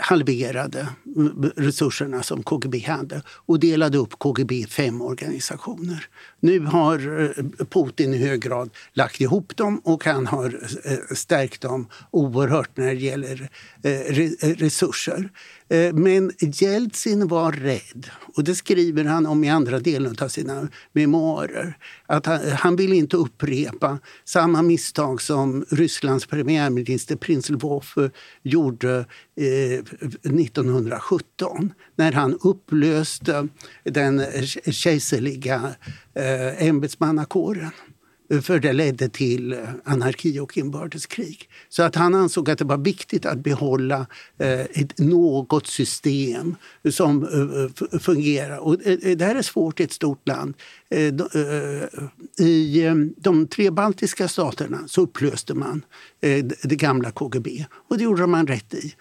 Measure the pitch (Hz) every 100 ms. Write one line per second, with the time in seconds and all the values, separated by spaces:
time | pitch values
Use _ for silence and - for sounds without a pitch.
0 | - 175 135 123 127 127 139 127 139 131
1 | - 262 151 147 135 - 143 139 143 -
2 | 143 127 120 - - 151 135 127 113 139
3 | 135 143 - - - 165 165 156 156 139
4 | 113 - 143 127 127 127 107 - 135 117
5 | 123 127 151 135 - 139 - 196 175 165
6 | - - - _ 165 185 151 175 156 160
7 | 139 156 151 143 135 - - 185 139 -
8 | 139 131 139 131 123 123 123 - - -
9 | 120 - 131 196 175 - 208 208 - 160
10 | 165 139 123 139 127 120 120 - 143 135
11 | - - - 156 131 - 131 131 117 -
12 | - 175 139 120 135 151 - - 131 131
13 | 135 139 135 131 135 - - - 143 139
14 | 131 139 165 - 151 170 156 - 185 -
15 | - - 196 - - - _ 165 175 156
16 | 185 190 190 - 156 143 196 202 240 -
17 | 226 208 190 170 165 151 135 120 - 120
18 | - - - - 151 185 - 185 175 151
19 | 151 160 156 151 147 156 123 127 139 143
20 | 135 113 135 - 131 139 143 - - 151
21 | 147 160 160 151 - - 175 151 - -
22 | - 147 156 160 156 139 175 175 190 190
23 | 147 180 135 - 147 135 147 - 143 139
24 | - - - 180 165 160 170 165 - -
25 | 147 127 - 147 135 131 147 147 165 -
26 | 139 131 - 151 135 156 143 123 120 127
27 | - 147 - 151 123 143 147 143 - -
28 | 139 - - - 135 156 143 120 127 127
29 | 117 - _ - 139 135 131 127 113 -
30 | 131 - - 147 131 - 127 127 113 123
31 | - 175 - - 180 160 185 - _ -
32 | 160 143 135 - 185 190 - 156 151 156
33 | 156 - 139 147 143 - - - - 143
34 | 139 139 135 139 135 - - 131 180 151
35 | - 127 135 135 131 131 135 135 - -
36 | _ - 131 131 127 131 160 147 147 -
37 | 151 156 147 190 - 202 160 - - -
38 | _ _ _ 147 139 180 139 135 156 120
39 | 127 - 131 123 123 127 113 123 - 135
40 | 127 123 170 143 139 - 143 143 165 156
41 | - - 151 - - - - - 170 160
42 | 175 190 180 - 147 151 143 143 147 185
43 | - 190 147 123 147 135 147 131 131 139
44 | 123 - - _ 139 127 131 156 143 -
45 | 151 175 170 135 127 151 - - 127 -
46 | 151 139 135 117 165 165 - - 147 143
47 | 160 143 156 151 143 139 131 131 - 170
48 | - 156 147 143 143 147 160 180 214 185
49 | 185 175 180 262 220 - 165 156 160 -
50 | 151 135 - 131 143 139 - - _ 147
51 | 151 139 - 156 143 147 143 143 - -
52 | 143 - - - 170 165 156 151 160 160
53 | 151 160 196 165 160 - 196 175 208 190
54 | 190 - 185 - 156 - 147 - 160 -
55 | 170 - 143 117 - 135 139 151 - -
56 | - _ 147 139 127 - 135 143 151 131
57 | 120 - 143 131 107 - 151 - _ 233
58 | 233 185 175 165 156 123 - - 151 -